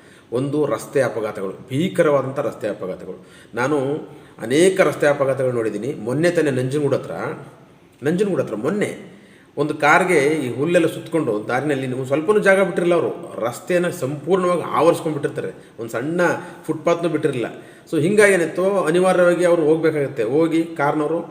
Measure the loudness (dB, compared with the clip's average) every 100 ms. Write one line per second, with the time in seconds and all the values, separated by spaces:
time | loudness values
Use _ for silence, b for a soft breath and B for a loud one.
0 | B B B -4 -2 0 0 -2 -2 0
1 | 0 0 -6 -6 -8 -10 -6 -2 0 2
2 | 4 2 0 -4 -6 -4 -6 -6 -8 -8
3 | -12 -16 B B B -4 0 0 -2 -4
4 | -8 B B -12 -2 4 4 4 2 2
5 | 2 2 0 0 0 0 -2 -4 -6 -6
6 | -4 0 2 2 0 0 -2 0 0 0
7 | -2 -8 -8 -10 -14 -20 -20 _ _ _
8 | -4 0 0 0 -2 -4 -2 -2 -4 -6
9 | -16 B B B B -6 -4 0 4 4
10 | 4 2 2 0 -2 -2 0 2 2 -2
11 | -4 -2 0 -2 -2 -2 -2 -2 -4 -6
12 | -2 0 2 2 4 4 2 0 2 2
13 | 0 -4 -10 -6 -6 -6 -2 0 0 -4
14 | -6 -6 0 0 2 0 0 2 4 2
15 | -2 -4 -4 -6 -8 -12 B -12 -8 -6
16 | -2 0 2 0 B B -8 -4 0 0
17 | 0 0 -2 -2 -6 -8 B B -6 0
18 | 2 6 6 4 2 0 0 0 2 2
19 | 4 4 4 4 4 4 4 2 2 0
20 | -2 -2 0 2 2 0 -2 -2 0 0
21 | -2 -4 -6